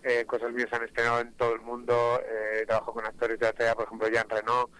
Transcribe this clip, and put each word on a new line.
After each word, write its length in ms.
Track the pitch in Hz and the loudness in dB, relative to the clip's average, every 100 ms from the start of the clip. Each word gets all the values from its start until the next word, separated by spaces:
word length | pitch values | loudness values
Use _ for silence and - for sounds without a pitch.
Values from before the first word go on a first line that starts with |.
eh, 220 | 131 120 113 | 0 0 0
cosas 260 | 117 120 | -2 -2
mías 200 | 123 117 | -2 -2
han 120 | 120 | -2
estrenado 360 | 117 - 117 117 | -2 0 2 2
en 120 | 117 | 0
todo 200 | - 120 | 0 0
el 60 | 113 | 0
mundo, 600 | 113 120 120 120 120 123 | -4 -6 2 2 4 2
eh, 400 | - 110 107 110 110 | -2 -4 -2 -2 0
trabajo 260 | 110 117 | 0 0
con 120 | 113 | -6
actores 340 | 110 - 117 113 | -6 -2 -2 2
de 80 | 117 | 0
la 60 | |
talla, 220 | 110 117 | 2 2
por 120 | 117 110 | 0 -2
ejemplo, 220 | 110 110 | -2 0
Jean 200 | 113 110 | 2 0
Reno. 400 | 110 110 123 120 | -2 0 0 0